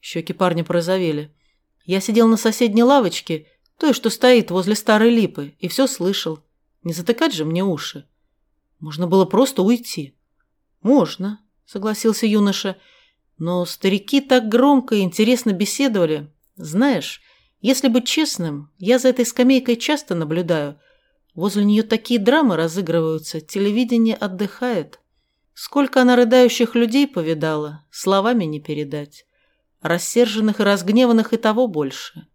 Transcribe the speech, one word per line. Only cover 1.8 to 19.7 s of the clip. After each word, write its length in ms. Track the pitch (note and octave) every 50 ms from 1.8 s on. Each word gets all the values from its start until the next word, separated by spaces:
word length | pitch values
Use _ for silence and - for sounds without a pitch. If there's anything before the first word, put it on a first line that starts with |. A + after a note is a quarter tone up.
| _
«Я 160 | - F3+ F#3+
сидел 280 | F#3+ - G#3+ A3+ A#3 A3+
на 80 | A3+
соседней 480 | G#3+ - A3+ G#3+ - A#3+ A#3 G3+ A3+ A#3
лавочке, 640 | B3 C#4 C#4+ A#3+ F3 - - - - E3 D3+ D#3 _ _ _ _ _ _ _
той, 140 | - D4+ B3+
что 160 | - - A#3
стоит 420 | G#3+ - - B3+ B3+ A#3+ F#3 -
возле 240 | E3+ F#3 F3+ F#3 G#3+
старой 360 | G#3 - - G#3+ G#3+ A3 A#3
липы, 440 | A#3+ A#3 G#3 - - - C#3+ C#3+ _ _
и 100 | - F3
все 180 | - - C4+
слышал. 540 | C4 - - E3+ F3+ G3 - - E3+ D#3+ D3+ _ _ _ _ _ _ _ _ _
Не 100 | E3+ E3
затыкать 420 | D#3 F3 - A#3 - D#4 E4 B3
же 100 | D#3+ D#3
мне 200 | D#3 D#3+ F3 F#3+
уши. 440 | G3 F3 C3 - - - D3 - _ _ _ _ _ _ _ _ _ _ _ _ _ _ _
Можно 280 | D#3+ D3+ D3 D3+ F3+
было 180 | F3 F3 F#3+ F#3
просто 380 | F#3 - A3 A3+ - - - F3+
уйти». 540 | G3+ A#3+ A#3 A#3+ - - - D3 C3+ _ _ _ _ _ _ _ _ _ _ _ _ _ _
«Можно», 680 | _ G3 C4+ C#4+ F#3+ D3+ - - F#3 G3+ G#3+ G#3 _ _ _ _ _
согласился 600 | _ - G3+ F#3+ A3 G#3+ G#3 - A3+ G#3+ - -
юноша. 500 | A3 G#3 G#3+ G#3 G3+ F#3+ - - G3 F#3 _ _ _ _ _ _ _ _ _ _ _ _ _
Но 280 | D#3+ E3+ F3+ F3+ F3
старики 560 | E3+ - - - G3 F#3+ G3+ G3+ - - C#4 C4+
так 260 | - C4 B3+ A#3+ A3
громко 460 | G#3 A#3+ C4 C#4+ D4 C4+ A#3+ - A3+
и 60 | G#3
интересно 520 | F#3+ F3+ E3 - G#3+ A3 B3 A#3+ - A3+ G3
беседовали. 800 | E3+ G3+ G3 - - C#4 C#4 A3 G#3 F3 D#3 D#3 D3 D3 D3+ _ _ _ _ _
Знаешь, 640 | - E3 D#3 D#3 G3 B3+ C#4+ B3+ F3 - - - - _ _ _ _ _ _ _ _
если 280 | - G#3+ C4+ C4 - C4
быть 180 | A3+ B3 B3
честным, 640 | - - D#4+ D#4+ D4+ - - F3 D#3+ D3 C#3+ D3 _ _ _
я 200 | F#3 F#3+ B3 B3+
за 100 | B3+ B3+
этой 180 | B3 B3+ A#3+
скамейкой 500 | A3+ - - B3 B3+ C4+ B3+ C4 B3